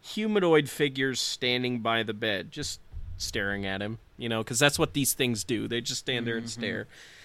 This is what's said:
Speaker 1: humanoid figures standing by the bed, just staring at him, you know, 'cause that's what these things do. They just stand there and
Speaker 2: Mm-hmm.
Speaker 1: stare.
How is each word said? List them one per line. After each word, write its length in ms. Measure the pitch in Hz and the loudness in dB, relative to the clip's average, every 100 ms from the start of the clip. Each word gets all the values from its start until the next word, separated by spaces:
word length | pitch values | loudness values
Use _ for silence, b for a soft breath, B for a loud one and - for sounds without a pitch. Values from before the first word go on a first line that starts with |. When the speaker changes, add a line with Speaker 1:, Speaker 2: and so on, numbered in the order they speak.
Speaker 1:
humanoid 680 | - - 214 208 180 156 147 | -10 -2 2 4 8 6 6
figures 500 | - 147 135 135 123 | 2 0 2 0 0
standing 580 | - - 127 123 123 123 | -2 0 0 2 0 0
by 240 | 113 113 | 2 2
the 100 | 110 | 0
bed, 380 | 107 110 98 82 | -2 0 0 -4
just 280 | - 143 - - - - - | -8 -8 -8 -12 -10 -10 -8
staring 480 | - 117 98 101 98 | -4 -2 0 0 -2
at 160 | 95 | -2
him, 180 | 104 113 - - | -4 -6 -12 -8
you 120 | 117 | -2
know, 140 | 113 | -2
'cause 160 | 110 120 | 0 4
that's 200 | 143 - | 4 4
what 140 | 156 | 0
these 200 | 147 131 | 2 0
things 300 | - 127 113 | 0 0 0
do. 240 | - 113 110 | 0 -2 0
They 140 | 117 | -4
just 180 | 120 131 | -4 -6
stand 240 | - 123 117 | -2 -2 -2
there 120 | 117 | -4
and 80 | 117 | -6
Speaker 2:
Mm-hmm. 140 | 113 | -6
Speaker 1:
stare. 260 | 107 92 104 B B B | -4 -4 -8 B B B